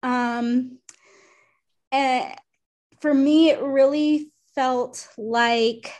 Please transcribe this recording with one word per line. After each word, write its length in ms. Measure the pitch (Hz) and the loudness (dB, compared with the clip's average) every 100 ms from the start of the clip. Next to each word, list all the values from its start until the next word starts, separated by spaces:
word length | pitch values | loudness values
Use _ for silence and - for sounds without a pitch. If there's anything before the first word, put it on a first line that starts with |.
um, 760 | 247 247 240 240 240 247 254 247 - _ _ _ _ _ _ _ _ _ _ | -2 -2 -2 -4 -2 -2 -2 -14 -20 _ _ _ _ _ _ _ _ _ _
eh, 440 | 269 269 254 - - _ _ _ _ _ _ | -2 -2 -2 -6 -14 _ _ _ _ _ _
for 120 | 302 | 0
me, 380 | 285 269 311 320 | 2 4 4 4
it 100 | - | 2
really 680 | 277 269 269 294 302 302 302 _ _ | 0 2 2 2 0 0 -4 _ _
felt 540 | - 262 254 247 - - - | -4 -2 -2 -4 -10 -20 -14
like 760 | 220 233 233 233 226 233 - | -6 0 0 2 0 -2 -14